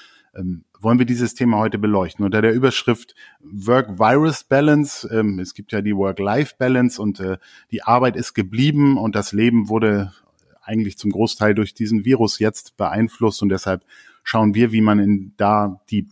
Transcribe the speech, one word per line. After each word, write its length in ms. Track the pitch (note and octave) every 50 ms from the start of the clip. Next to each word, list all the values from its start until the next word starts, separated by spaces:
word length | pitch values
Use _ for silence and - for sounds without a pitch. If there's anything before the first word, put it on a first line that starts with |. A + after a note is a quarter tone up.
| - _ _ _ _ _ -
ähm, 300 | F#2+ F#2 F#2 F2+ E2 - _ _ _
wollen 180 | - A2+ A#2+
wir 80 | B2 B2+
dieses 300 | A#2+ B2 A#2+ B2 A2 -
Thema 220 | - B2 A#2 A2
heute 200 | G#2+ A2 A2 G#2+
beleuchten. 460 | G2+ G#2 G#2+ G#2 G2 F#2 E2+ - - G#2
Unter 180 | G2 G2+ G#2+
der 120 | G#2+ A2+ A2+
Überschrift 640 | B2 C3 C3 - - - - A#2 - - - _ - - - _ _
Work-Virus-Balance, 1700 | - - G2+ G2+ F#2+ A2 B2 C3 C3+ A2 F#2+ F2+ A2 A2 B2+ C#3+ D#3 D#3+ D3 - - _ C#3 C#3 D3 D3+ D3 D3 D3 C#3 - - - -
ähm, 280 | A2+ A2 G#2+ G#2 G2 F#2
es 140 | F#2 - -
gibt 200 | - G2+ - -
ja 80 | G#2
die 120 | G2+ G#2 G#2
Work-Life-Balance 1080 | F#2+ G2 F#2+ F#2 G2+ G2 G2+ A2 C#3 D3+ - - - B2+ B2+ B2+ B2+ B2 A#2+ - -
und, 180 | G#2+ G#2 F#2+ -
äh, 180 | F#2+ F#2+ F#2 - - - - - _ _
die 140 | - G#2 -
Arbeit 320 | A2 A#2 B2 B2+ B2 G2
ist 180 | - A#2 - -
geblieben 640 | A2+ G2 F#2 G#2+ A#2 C3+ D3+ D3 D3 C#3+ C#3 C#3
und 160 | A2 A2 A2 G2+
das 200 | G#2 G2+ - G2+
Leben 340 | G#2 A#2 A#2+ A#2 A#2 G2+
wurde 460 | G2 A2 A2+ A2 G#2+ G#2 G2+ G2 F#2 - _ _ _ _ _ _ _ _ _ _
eigentlich 340 | - A2 A2+ G#2+ G2 -
zum 140 | - - G#2
Großteil 420 | F#2+ F#2+ A2+ A2 - - G#2+ G#2+ G2+
durch 200 | A2 G#2+ G2 -
diesen 320 | - A2+ G#2 A2+ G#2+ G2
Virus 340 | B2 C3+ A2+ A2+ G#2 - -
jetzt 380 | G#2+ G#2+ - - - - _
beeinflusst 640 | - G2+ F2 D#2+ G#2 A2+ A2 - - A#2 A2 G2+ -
und 80 | G#2 G2+
deshalb 340 | F#2+ F#2 - G2 F#2 F2+ - _ - - - - _ _ _
schauen 320 | - - A2+ G#2+ G#2+ G2+
wir, 160 | A2 A#2+ A2+
wie 100 | A2 A2
man 180 | G#2+ G#2+ G#2 G#2
in, 340 | G2+ G2+ G#2 G2 F#2+ G2 -
da 460 | - G#2 G2+ G#2+ G#2 G#2 G2+ F#2 - _ -
die 180 | A2 G2+ - -